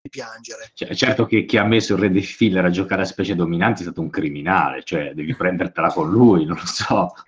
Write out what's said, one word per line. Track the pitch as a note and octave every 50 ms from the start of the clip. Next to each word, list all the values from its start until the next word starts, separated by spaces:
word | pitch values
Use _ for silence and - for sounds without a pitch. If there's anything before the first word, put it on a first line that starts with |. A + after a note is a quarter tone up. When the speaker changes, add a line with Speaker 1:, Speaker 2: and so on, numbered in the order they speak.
Speaker 1:
di | - C#3
piangere. | - C3+ A#2 A2 A2+ A2+ A#2 A#2 A2+ - - - _
Speaker 2:
Cioè, | - - - -
certo | - C3 B2+ - - A2
che | - A2+ G#2+ -
chi | - - G#2+
ha | G#2
messo | G#2+ A2+ A2 - - G2+
il | F#2
Re | G#2 G2
dei | F#2 G2
Filler | F#2+ - - - A#2 G#2 F#2 F#2 F2+
a | F2
giocare | F2 F#2+ F#2+ - G2 F#2
a | F#2+
Specie | - - - F#2+ G2+ G2
Dominanti | E2+ F2 E2+ E2+ E2+ G2 A#2 G#2+ -
è | F2
stato | F2 - E2+
un | D#2+ D2+
criminale, | - G2 D#2+ D2 C#2+ D2 C#2+ F#2 F#2+ F2 D2+ C2+ C2 C2+ -
cioè | - F2+ D#2 D2 C#2 D2
devi | D#2 D2+ D#2+ -
prendertela | - F#2 F2+ F2+ F2 F2+ - - E2 E2 F2
con | - E2+ D#2 D#2+
lui, | G2 A#2 B2 A#2 F#2+ E2+ D2+
non | D#2+ F2
lo | - -
so. | - - - - - A#2+ G2+ F2+ - - - -